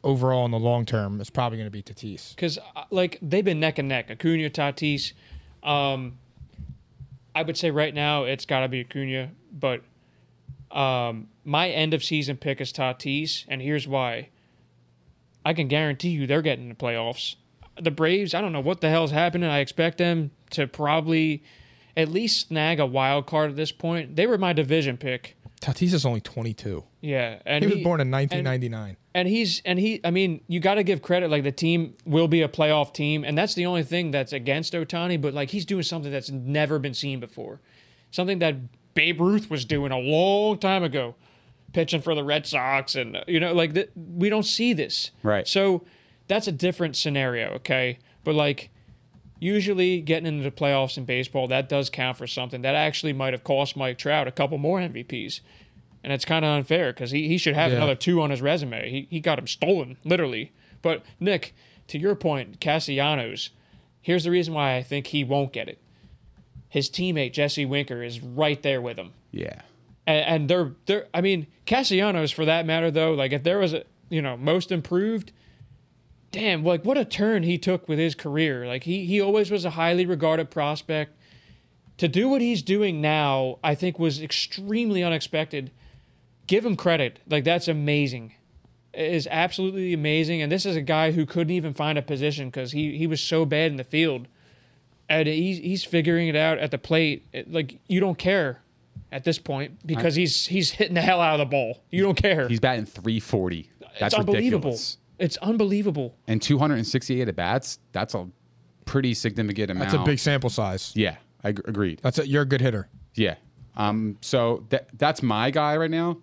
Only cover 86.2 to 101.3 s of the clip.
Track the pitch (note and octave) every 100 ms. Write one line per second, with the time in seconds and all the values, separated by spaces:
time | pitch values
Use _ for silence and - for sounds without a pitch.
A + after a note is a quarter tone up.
86.2 | _ _ - G3 A#3 G3 F3+ E3 B2+ -
87.2 | - D3+ C#3+ E3+ E3+ D3+ D3 D3 C#3+ B2
88.2 | A2+ - _ - _ _ _ - D#3 E3+
89.2 | C#3 D#3+ F3 - F#3+ F#3+ F#3 E3 D3+ D#3
90.2 | D#3 E3+ D3 F#3 G3 E3 C#3 D#3 D#3+ E3
91.2 | D3+ F3 D#3+ F3+ D#3+ C3+ D3+ D3+ C3+ C#3
92.2 | D3 D3 C3 C3+ B2+ D3 D3+ C#3+ E3 D#3
93.2 | - D#3+ D#3 D3 D#3+ C#3 B2+ D#3 E3 C3
94.2 | B2 _ _ _ _ _ _ _ _ D#3
95.2 | D3+ D#3 F#3 F3+ E3+ F#3+ - E3+ D#3+ E3+
96.2 | E3 D3+ D#3+ D#3+ D3 C3+ - D#3+ D#3 C#3+
97.2 | - C3 - D#3+ C#3 - _ F#3 G3 E3+
98.2 | F3+ G3 C#3+ B2 _ _ _ - - C3+
99.2 | D3 D#3+ - C3+ C#3+ D#3 D3 C#3+ E3+ D3+
100.2 | E3+ - - F#3 E3+ - F#3+ F3 E3 F3+
101.2 | E3